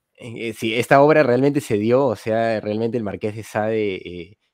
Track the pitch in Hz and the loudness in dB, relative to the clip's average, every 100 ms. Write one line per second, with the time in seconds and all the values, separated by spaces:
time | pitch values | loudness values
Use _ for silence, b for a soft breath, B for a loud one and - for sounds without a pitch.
0 | _ _ 127 113 113 110 113 113 117 139 | _ _ -16 -10 -10 -6 -4 -2 4 6
1 | 147 151 135 123 139 143 - 104 110 123 | 6 6 4 4 2 0 -2 -2 2 2
2 | 139 104 - 110 113 110 104 104 117 120 | 0 -4 -4 -2 -2 -2 -4 -4 -4 -4
3 | 104 95 107 107 101 113 107 113 104 92 | -6 -6 -8 -8 -8 -4 -2 -2 -2 -6
4 | - 87 85 104 _ | -10 -14 -16 _ _